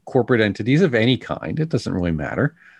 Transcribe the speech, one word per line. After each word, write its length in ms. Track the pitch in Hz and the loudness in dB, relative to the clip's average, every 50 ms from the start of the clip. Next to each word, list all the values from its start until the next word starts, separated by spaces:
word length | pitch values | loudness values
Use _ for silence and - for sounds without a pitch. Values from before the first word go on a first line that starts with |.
| - | -8
corporate 360 | - - 135 117 - 131 113 | -2 0 0 2 2 2 2
entities 420 | 110 104 95 - 104 113 135 151 | 2 2 0 -2 0 0 2 4
of 120 | 196 165 120 | 4 2 2
any 220 | 110 110 123 131 | 2 2 2 2
kind, 420 | 110 - - - - - - - - | 0 -2 -6 -8 -8 -6 -6 -4 -4
it 100 | 156 160 | -2 -2
doesn't 240 | - - - - | -2 -4 -2 -4
really 200 | 90 92 87 87 | -4 -2 0 0
matter, 420 | 82 78 71 - - 90 123 147 - _ - - - | -2 -2 -4 -4 -2 -2 -2 -2 -2 _ -20 -20 -20